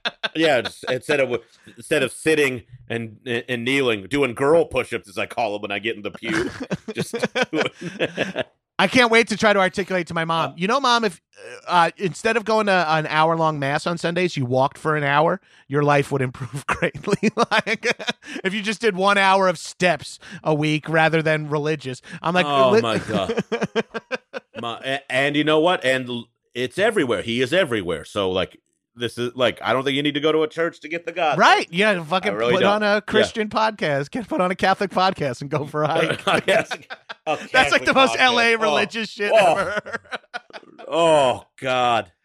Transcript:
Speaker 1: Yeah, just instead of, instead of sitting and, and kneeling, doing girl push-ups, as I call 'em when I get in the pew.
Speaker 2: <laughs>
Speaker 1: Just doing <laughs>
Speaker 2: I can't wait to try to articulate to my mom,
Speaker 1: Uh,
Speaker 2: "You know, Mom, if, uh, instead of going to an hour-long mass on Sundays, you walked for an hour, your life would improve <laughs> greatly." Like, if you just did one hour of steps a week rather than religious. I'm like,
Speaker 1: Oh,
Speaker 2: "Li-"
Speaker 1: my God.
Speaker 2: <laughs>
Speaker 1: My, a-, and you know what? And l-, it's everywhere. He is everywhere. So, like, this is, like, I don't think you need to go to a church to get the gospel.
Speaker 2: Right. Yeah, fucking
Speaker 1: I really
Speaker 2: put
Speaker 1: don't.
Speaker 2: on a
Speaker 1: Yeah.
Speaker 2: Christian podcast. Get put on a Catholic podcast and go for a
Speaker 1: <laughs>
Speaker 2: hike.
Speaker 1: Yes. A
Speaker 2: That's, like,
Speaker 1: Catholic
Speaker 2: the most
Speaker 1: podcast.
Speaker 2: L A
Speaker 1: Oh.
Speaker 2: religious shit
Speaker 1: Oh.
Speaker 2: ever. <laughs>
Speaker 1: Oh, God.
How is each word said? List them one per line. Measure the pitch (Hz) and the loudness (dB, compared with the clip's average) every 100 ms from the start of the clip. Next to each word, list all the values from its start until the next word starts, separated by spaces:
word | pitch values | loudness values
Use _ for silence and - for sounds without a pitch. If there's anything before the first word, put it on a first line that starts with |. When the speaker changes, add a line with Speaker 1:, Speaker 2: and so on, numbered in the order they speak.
| - - - 156 | -12 -8 -8 0
Speaker 1:
Yeah, | 160 127 | 2 2
just | 107 - - | -2 -10 -6
instead | 127 - 147 | -6 -2 0
of, | 127 120 - _ - 113 | 0 -2 -8 _ -20 -20
instead | - 151 | -2 0
of | 131 | 0
sitting | - 156 156 139 127 - - - | -2 0 2 2 0 -12 -20 -8
and, | 117 113 107 127 | -8 -8 -12 -6
and | 120 - 123 | -6 -4 -4
kneeling, | 117 139 127 107 | 0 0 0 -2
doing | 95 143 135 | -2 -2 -2
girl | 117 139 165 | 0 2 4
push-ups, | 156 127 113 113 98 | 2 -2 -4 -8 -8
as | 98 | -8
I | 101 | -6
call | - 113 104 | -2 -4 -4
'em | |
when | 104 | -6
I | 101 | -6
get | 107 104 | -6 -6
in | |
the | 101 | -10
pew. | 98 113 110 120 - - | -10 -6 -4 -4 -8 -10
Speaker 2:
<laughs> | 190 - | -10 -8
Speaker 1:
Just | 156 - 226 - 247 247 | -8 -6 -4 -4 -4 -4
doing | - - - 175 185 | -2 -4 -6 -14 -6
<laughs> | 165 170 196 - - _ _ - | -6 -4 -6 -6 -10 _ _ -2
Speaker 2:
I | 185 | 2
can't | 254 240 | 4 4
wait | 226 233 | 4 2
to | 208 | 0
try | 220 | 2
to | 202 | 4
articulate | 185 - 185 185 165 | 2 -2 -4 -4 -4
to | |
my | 170 | -4
mom, | 165 165 143 | -2 -2 -2
Speaker 1:
Uh, | 151 | -4
Speaker 2:
"You | 185 | -2
know, | 269 | 0
Mom, | 269 233 | 2 2
if, | 220 - _ - 104 123 - | 0 -4 _ -20 -20 -16 0
uh, | 175 165 - | 2 2 0
instead | 185 - 220 226 | -6 -2 -2 0
of | 208 | 0
going | 220 208 | 0 4
to | |
an | 185 156 156 156 | 2 2 0 2
hour-long | 156 160 165 160 151 | 2 2 2 0 0
mass | 139 147 - | -2 -2 -4
on | 170 | -4
Sundays, | 170 175 180 - | -2 -2 -2 -2
you | 123 | 0
walked | 127 131 - | 2 0 0
for | 156 151 | -2 0
an | |
hour, | 143 143 165 185 _ _ _ | 2 2 2 0 _ _ _
your | 139 | 0
life | 143 139 139 | 4 2 2
would | 139 | -2
improve | 127 - 127 143 - | -4 -6 -10 -10 -6
<laughs> | |
greatly." | - 170 143 - 202 208 - 233 | -4 -4 -4 -4 0 0 0 0
Like, | 214 202 220 240 - 233 - - 294 | 0 -2 -4 -4 -4 -6 -8 -12 -6
if | 190 | -6
you | 214 | -4
just | 208 208 | -6 -2
did | 226 185 | -2 2
one | 196 202 | 2 4
hour | 196 196 185 | 4 4 2
of | 165 | 0
steps | - - 180 151 - - - 180 | -10 -2 0 0 -6 -18 -18 -6
a | - | -2
week | 151 151 151 - | 0 0 -2 0
rather | 160 160 160 | 2 4 4
than | 156 156 151 | 2 -2 -2
religious. | 151 147 156 131 120 - 170 | -4 -2 -4 -8 -12 -14 -8
I'm | - | -2
like, | 180 151 | 0 2
Speaker 1:
Oh, | 139 131 | 4 6
Speaker 2:
"Li-" | 214 | 4
Speaker 1:
my | 117 107 | 2 -2
God. | - 98 95 226 - | -2 -4 -2 -4 -4
Speaker 2:
<laughs> | 233 214 226 - 226 - 247 _ 269 - - | -6 -4 -4 -6 -12 -10 -12 _ -16 -16 -10
Speaker 1:
My, | 120 110 | -10 -8
a-, | 131 135 - | -6 -6 -2
and | 127 143 147 | 0 0 2
you | |
know | 151 156 | 2 4
what? | 170 180 | 4 2
And | 127 131 123 | 0 0 -2
l-, | 120 - _ _ | -10 -10 _ _
it's | 120 127 - | -8 -6 0
everywhere. | 214 208 131 101 | 0 2 0 0
He | 82 117 | -2 -2
is | 127 | 0
everywhere. | 175 165 113 87 78 | 0 0 -2 -2 -6
So, | - 104 95 | -6 -2 0
like, | 92 87 - _ _ _ | 0 -4 -8 _ _ _
this | 120 117 - | -8 -8 -4
is, | 120 | -6
like, | 123 120 87 | 0 0 0
I | 95 | -2
don't | 123 | 0
think | 135 135 | 0 -2
you | |
need | 147 | -2
to | 143 | 0
go | 151 | 0
to | 156 | 0
a | 156 | 0
church | - 165 170 | -2 -6 -6
to | 151 | -10
get | 170 165 | -10 -8
the | |
gospel. | 175 160 156 | -4 -2 4
Speaker 2:
Right. | 254 403 - | 4 4 0
Yeah, | 170 214 190 | 0 2 0
fucking | 151 185 202 | -2 -2 -2
Speaker 1:
I | 202 | 0
really | 233 | 2
Speaker 2:
put | - | 4
Speaker 1:
don't. | 196 | 4
Speaker 2:
on | 208 | 2
a | 208 208 | 2 0
Speaker 1:
Yeah. | |
Speaker 2:
Christian | - 214 - 233 214 | 2 0 2 -2 -4
podcast. | 226 220 214 170 139 143 | 0 -2 0 -2 -2 -2
Get | 262 208 | -8 -6
put | 311 | -2
on | 180 | 0
a | 190 | 2
Catholic | 190 190 202 | 2 2 0
podcast | - 185 - 143 123 | 2 0 0 -6 -6
and | 143 | -6
go | 143 | -4
for | 143 151 | -4 -2
a | 151 | 0
Speaker 1:
<laughs> | 160 160 - | 0 0 -2
Speaker 2:
hike. | - 160 - | 0 0 2
Speaker 1:
Yes. | 175 - - - - - - 160 | 0 0 -10 -12 -18 -16 -12 -6
A | 147 - | -6 0
Speaker 2:
That's, | |
like, | |
Speaker 1:
Catholic | 262 - 285 - | 2 4 2 2
Speaker 2:
the | |
most | 262 262 | 4 4
Speaker 1:
podcast. | 226 | 4
Speaker 2:
L | 254 240 | 2 4
A | 233 226 | 2 2
Speaker 1:
Oh. | |
Speaker 2:
religious | 214 - 202 226 214 | 2 0 -2 -4 -8
shit | - 208 | -6 2
Speaker 1:
Oh. | 659 180 180 | 6 6 2
Speaker 2:
ever. | 180 208 202 226 | 0 -4 -8 -12
<laughs> | - 254 - - - - - - - | -10 -14 -12 -16 -16 -20 -20 -20 -4
Speaker 1:
Oh, | 156 170 156 131 107 - - | 2 4 6 4 0 -8 -10
God. | 131 127 123 117 104 _ | -2 0 2 2 -2 _